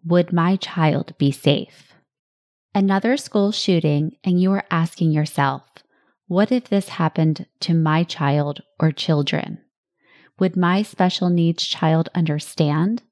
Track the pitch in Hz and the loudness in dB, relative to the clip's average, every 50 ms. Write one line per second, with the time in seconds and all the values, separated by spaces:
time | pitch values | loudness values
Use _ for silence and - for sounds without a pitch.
0 | - 165 170 180 175 175 180 175 165 175 190 185 - - - 175 160 156 - 139 | -2 2 2 2 2 2 0 0 2 2 0 -2 -4 -8 -2 0 0 2 2 0
1 | - - - _ 143 139 139 - - - 143 - - _ _ - - _ _ _ | -4 -6 -4 _ 0 0 0 0 0 0 0 0 -4 _ _ -20 -20 _ _ _
2 | _ _ _ _ _ _ _ _ _ _ _ _ _ _ _ 202 196 196 196 196 | _ _ _ _ _ _ _ _ _ _ _ _ _ _ _ 0 0 2 0 0
3 | 190 226 254 285 - - - 208 202 202 214 - - - 185 170 160 156 147 147 | 0 -2 -2 -2 -4 -4 -2 0 0 0 -2 -2 0 0 0 2 2 2 0 0
4 | 151 160 - _ _ 190 180 180 185 185 196 190 - _ - 165 165 165 - - | -2 -4 -6 _ _ 0 0 2 2 2 0 -2 -2 _ -2 -2 -2 -2 -2 -2
5 | 170 160 151 151 151 - - - 139 139 139 135 _ _ _ - _ _ _ _ | 0 0 2 0 -2 -2 -2 -2 -2 -2 -2 -6 _ _ _ -20 _ _ _ _
6 | _ _ _ _ _ _ 180 185 208 - 254 247 247 - - 202 190 - - - | _ _ _ _ _ _ 0 0 2 2 0 -2 -2 0 -2 -2 -2 -2 -4 -2
7 | 170 160 - - 160 160 156 - - _ _ _ - - 165 165 160 156 156 160 | -2 -2 0 2 2 2 0 -2 -6 _ _ _ -2 0 2 2 2 2 2 2
8 | 175 170 - - 165 139 139 147 147 147 147 - - _ _ _ 165 160 151 - | 0 -2 -4 -4 -2 0 0 0 0 -2 -6 -10 -14 _ _ _ 0 0 0 -2
9 | - - 160 147 147 147 - 151 - - - - _ _ _ _ _ _ _ _ | -2 0 0 0 0 0 -2 -4 -4 -6 -12 -16 _ _ _ _ _ _ _ _
10 | _ _ _ _ _ _ _ _ 190 180 170 180 180 170 180 196 208 - - - | _ _ _ _ _ _ _ _ -2 0 0 0 2 2 2 0 -2 -4 -2 0
11 | 190 185 - - 180 175 175 175 170 165 165 - - - - - - 160 160 160 | 0 0 0 0 0 0 2 2 2 2 0 -2 -4 -6 -4 -2 0 2 2 2
12 | 165 - _ 180 165 156 147 151 - - - - 156 147 147 156 165 196 226 240 | 0 -2 _ -2 0 0 -2 -4 -6 -10 -2 0 0 0 2 0 0 0 -2 -4
13 | _ _ | _ _